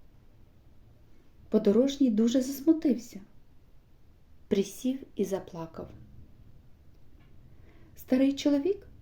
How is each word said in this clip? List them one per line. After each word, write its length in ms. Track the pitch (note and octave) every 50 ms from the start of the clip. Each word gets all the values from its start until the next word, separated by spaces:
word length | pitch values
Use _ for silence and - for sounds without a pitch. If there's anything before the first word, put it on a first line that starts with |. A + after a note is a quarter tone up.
| - - - - - - - - - - - - - - - - - - - - - - - - - - - - - -
Подорожній 640 | - A3 G#3 G3+ G3+ A3+ C4 C#4 C#4 - C#4 B3
дуже 320 | G#3 G#3 A3+ A#3+ A#3 C4+ B3
засмутився. 760 | C4 C#4 - - D#4+ D#4+ D#4 - D4+ A#3 - - - - - - - - - - - - - - - - - - - - - - - - - - - - - - -
Присів 500 | G#3 G3+ G3 - - - - B3+ C4 C4+ - - -
і 80 | - G3+
заплакав. 680 | F3+ F#3+ F#3 F#3 - - E3 E3 E3 - - F3 - - - - - - - - - - - - - - - - - - - - - - - - - - - - - - - - - - - - - - - - - -
Старий 360 | - - - B3+ B3+ C4+ C#4 C#4
чоловік, 540 | C#4 - D4 C#4+ C#4+ C#4+ F4+ G4+ - - - - -